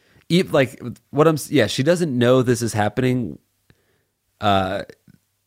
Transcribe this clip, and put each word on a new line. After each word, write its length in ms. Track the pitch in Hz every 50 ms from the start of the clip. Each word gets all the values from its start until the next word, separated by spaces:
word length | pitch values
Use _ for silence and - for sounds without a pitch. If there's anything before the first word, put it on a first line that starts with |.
| _ _ _ _ _ -
if, 200 | 165 180 156 - 156
like, 260 | 147 131 - - - - 120 104 - _ _
what 180 | - 139 156 165
I'm, 60 | 156
s-, 160 | 147 - -
yeah, 160 | 147 135 110
she 160 | 98 - -
doesn't 340 | 131 156 180 170 180 151 123
know 240 | 123 120 120 131 131
this 220 | 120 123 120 110
is 100 | 120 107
happening. 680 | - 107 104 104 - 127 127 127 123 127 117 80 69 - _ _ _ _ _ _ _ _ _ _ _ _ _ _ _ _ _ _ _ -
Uh, 420 | 110 104 98 95 95 92 98 95 - - - _ _ _ _ _ _ _ _ _ _